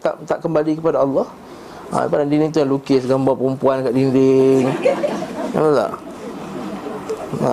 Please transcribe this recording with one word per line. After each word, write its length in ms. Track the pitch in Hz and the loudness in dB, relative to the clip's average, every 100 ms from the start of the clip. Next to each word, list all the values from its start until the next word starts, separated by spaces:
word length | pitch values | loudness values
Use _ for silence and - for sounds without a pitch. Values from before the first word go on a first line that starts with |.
tak, 140 | 165 - | -6 -4
tak 140 | 156 151 | -4 -4
kembali 320 | 165 156 156 156 | -2 0 0 0
kepada 200 | 165 135 | 0 2
Allah. 280 | 139 143 240 - - - - - - | 2 0 -2 -8 -20 -18 -18 -18 -6
Ha, 120 | - - | -2 0
pada 160 | 160 | 0
dinding 280 | 143 151 156 | 2 2 2
tu 60 | 156 | 2
yang 100 | 135 | 0
lukis 320 | 139 135 135 | 0 2 2
gambar 280 | 123 135 135 123 | 2 2 2 0
perempuan 400 | 131 131 131 131 | 0 0 0 2
kat 80 | 131 127 | 0 2
dinding. 680 | 135 127 135 135 131 135 127 156 - - - - - - 320 - | 2 4 6 6 6 4 2 2 0 0 -2 -4 -6 -6 -4 0
Nampak 160 | 156 139 | 2 2
tak? 160 | 104 - - - - - - - - - - - - - - - | 0 -4 -12 -14 -14 -12 -12 -12 -10 -10 -10 -10 -8 -8 -6 -4
Ha, 80 | 127 | -2